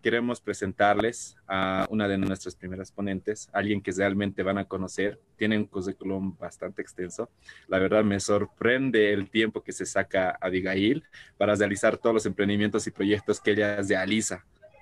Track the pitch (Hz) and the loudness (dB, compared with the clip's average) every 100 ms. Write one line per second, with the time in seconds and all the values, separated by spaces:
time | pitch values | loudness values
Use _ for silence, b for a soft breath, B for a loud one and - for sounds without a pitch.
0 | 117 120 120 117 - 98 98 - 101 101 | 0 0 -2 -4 -6 -4 -4 2 4 4
1 | 113 120 - - - 95 95 95 95 110 | 2 -2 -16 -18 -6 -2 0 0 -2 0
2 | 101 98 95 92 92 - 92 92 92 - | 0 0 0 -4 -8 -12 -12 -10 -12 -6
3 | 101 95 104 107 - 101 104 101 98 92 | -4 -2 -4 -6 -4 -2 0 -2 -2 0
4 | 101 98 101 101 95 98 92 95 92 - | 0 0 -2 -2 -2 -2 -4 -6 -6 -2
5 | 101 - _ _ 107 107 104 98 92 92 | -4 -4 _ _ 0 0 -2 -6 -6 -8
6 | 95 95 95 82 87 - 90 - - - | -6 -4 -4 -8 -14 -10 -12 -10 -12 -10
7 | 90 - 113 _ B B - 92 92 107 | -10 -8 -10 _ B B -2 0 4 4
8 | 107 101 - 101 104 _ 113 131 135 113 | 4 0 2 0 0 _ 2 2 2 4
9 | 104 101 98 107 110 107 - - 92 98 | 4 2 0 0 0 -2 -10 -8 -4 -2
10 | 95 95 92 - 92 92 92 98 104 147 | 0 0 0 -2 -2 -2 0 2 2 0
11 | - B B _ 104 104 101 101 110 104 | -4 B B _ 2 4 2 2 2 2
12 | 117 113 107 92 101 104 104 110 107 - | 2 2 0 0 0 2 2 0 -4 -2
13 | 101 104 - 104 - 104 104 104 98 95 | 0 2 0 0 2 2 2 0 0 0
14 | 95 110 107 92 _ _ - - | 2 0 -2 -8 _ _ -20 -20